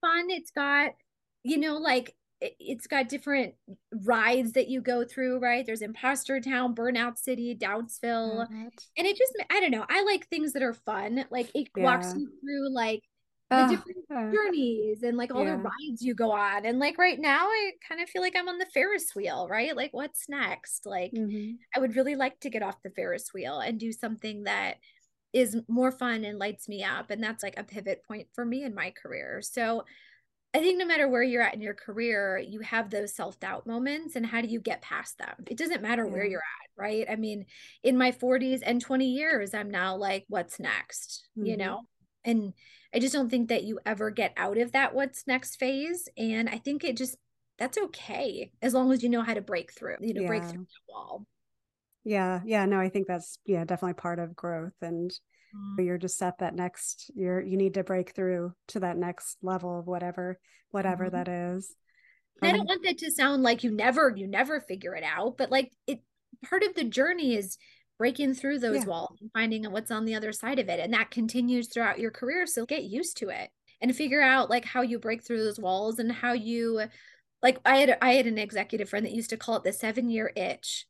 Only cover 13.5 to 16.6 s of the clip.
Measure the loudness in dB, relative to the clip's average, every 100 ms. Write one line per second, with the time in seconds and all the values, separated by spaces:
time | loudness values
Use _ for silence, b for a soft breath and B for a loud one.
13.5 | 6 6 4 -2 -14 -8 -4 0 2 2
14.5 | 2 0 0 0 0 0 0 0 0 0
15.5 | 0 -2 -6 -8 -4 -2 2 2 2 2
16.5 | 2